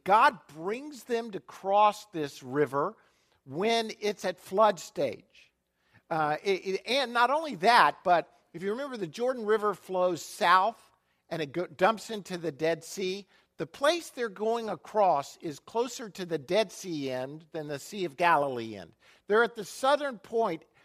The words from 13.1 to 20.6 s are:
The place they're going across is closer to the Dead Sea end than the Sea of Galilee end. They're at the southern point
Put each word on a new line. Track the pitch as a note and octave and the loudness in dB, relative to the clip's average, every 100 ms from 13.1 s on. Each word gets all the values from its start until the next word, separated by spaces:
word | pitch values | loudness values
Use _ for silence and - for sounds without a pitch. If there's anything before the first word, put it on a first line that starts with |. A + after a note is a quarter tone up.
| G3 G3 _ _ - | -6 -12 _ _ -12
The | D#3 | -10
place | - C#4+ F4 - | -2 0 0 -6
they're | - A#3 | -10 -8
going | F#3 A3 A#3 A3 | -4 -4 -4 -6
across | F3 - G#3+ F#3+ C#3+ C#3 - | -10 -4 2 2 2 -2 -10
is | E3 C#3 | -12 -12
closer | - A3+ B3 - A3 | -8 -4 -4 -6 -14
to | F3+ | -10
the | F3+ D#3+ | -6 -6
Dead | B2+ G3 F3+ | 0 0 0
Sea | - G3 D#3 C3+ | -6 -8 -6 -4
end | B2+ C3+ D#3 E3+ | -6 -8 -12 -12
than | D#3+ D3+ | -10 -8
the | C#3+ | -10
Sea | - G#3 | -10 -8
of | F3 C3+ | -6 0
Galilee | F3 D#3 C#3+ B2 A2+ G#2 | 4 4 2 -4 -6 -10
end. | E2+ _ _ _ - | -16 _ _ _ 0
They're | G#3+ | 2
at | A#3 | 2
the | A3+ | -2
southern | F#3 - C4 C#4+ C#4+ A3 | -14 -4 0 0 -2 -8
point | - A3+ A3 E3 | -6 -2 -2 -4